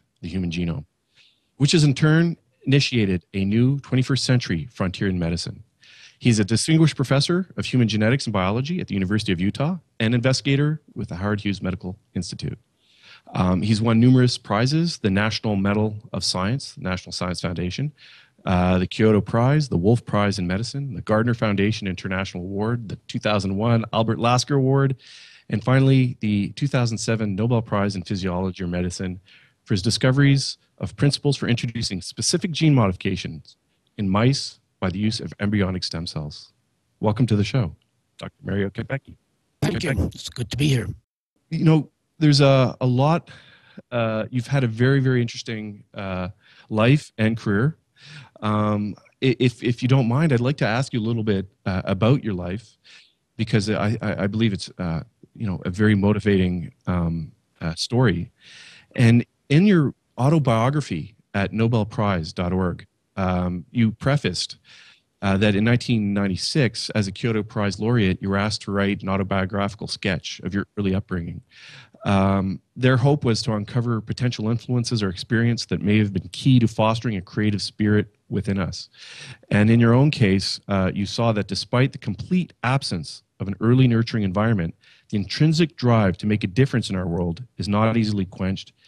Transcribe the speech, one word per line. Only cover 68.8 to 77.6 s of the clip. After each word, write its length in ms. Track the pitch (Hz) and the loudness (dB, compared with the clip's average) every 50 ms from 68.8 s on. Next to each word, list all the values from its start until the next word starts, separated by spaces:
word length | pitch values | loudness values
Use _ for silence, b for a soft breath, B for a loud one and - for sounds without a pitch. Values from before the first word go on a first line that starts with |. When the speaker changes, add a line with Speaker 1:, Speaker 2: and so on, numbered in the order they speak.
| 101 101 101 - 90 | 0 0 0 -2 -4
Speaker 1:
an 60 | 95 | -2
autobiographical 800 | 95 98 98 95 98 95 95 92 104 98 101 101 - - 87 82 | -2 -2 -2 -2 -2 -2 -2 -2 -2 -2 -4 -4 -4 -8 -10 -10
sketch 520 | - - - 104 90 - - - - - - | -10 -6 -4 -4 -4 -4 -6 -10 -12 -10 -8
of 100 | 92 92 | -6 -4
your 120 | 101 - - _ 104 | -4 -6 -6 _ -4
early 160 | 101 95 92 | -2 -2 -2
upbringing. 480 | 95 - - 92 90 85 85 87 - - _ B B B B B B B B B _ - | -2 -4 -4 -6 -8 -8 -8 -10 -14 -16 _ B B B B B B B B B _ -4
Um, 560 | 104 101 98 95 98 98 98 95 95 90 - _ _ - | 0 2 2 2 2 2 0 0 -2 -4 -8 _ _ -6
their 200 | - 127 127 131 | -2 2 2 2
hope 280 | 120 131 143 147 147 - | 4 4 2 2 2 0
was 180 | 127 110 - - | 0 -2 -2 -2
to 100 | - 110 | -2 -4
uncover 460 | 104 101 - - 127 117 120 117 107 | -4 -4 -4 -4 -4 -2 -2 -2 -4
potential 500 | 101 - - - 127 123 117 - 107 107 | -4 -6 -6 -4 -4 -4 -4 -2 -2 -2
influences 520 | 117 110 - - 123 123 117 - 127 110 104 | -2 -4 -4 -2 -2 -2 -2 -2 -2 -2 -2
or 60 | 95 | -2
experience 580 | 90 - - - 117 110 117 120 117 110 - | -4 -6 -6 -2 0 2 2 2 0 -2 -4
that 160 | - - - - | -4 -4 -2 0
may 160 | 101 104 110 | 2 2 4
have 140 | 107 101 98 | 2 2 0
been 160 | 92 - - - | -4 -6 -8 -8
key 260 | - - 139 131 123 | -2 2 4 6 6
to 80 | 113 110 | 4 4
fostering 480 | - - 107 110 113 117 113 123 107 | 2 2 0 0 0 0 -2 -4 -4
a 40 | 92 | -6
creative 400 | 90 - - - 107 107 104 95 | -6 -6 -4 -2 0 0 0 -2